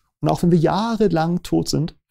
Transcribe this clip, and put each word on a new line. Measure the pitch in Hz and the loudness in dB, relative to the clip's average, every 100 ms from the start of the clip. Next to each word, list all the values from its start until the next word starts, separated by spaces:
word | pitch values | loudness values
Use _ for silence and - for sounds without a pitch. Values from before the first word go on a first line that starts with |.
| _ - | _ -6
und | 151 | -4
auch | 156 | 0
wenn | 175 | 2
wir | 170 | 4
jahrelang | 156 170 226 226 214 165 165 175 | 2 0 -2 0 0 0 -2 -4
tot | - 160 - | -2 -2 -2
sind, | 139 160 - _ | -2 -4 -8 _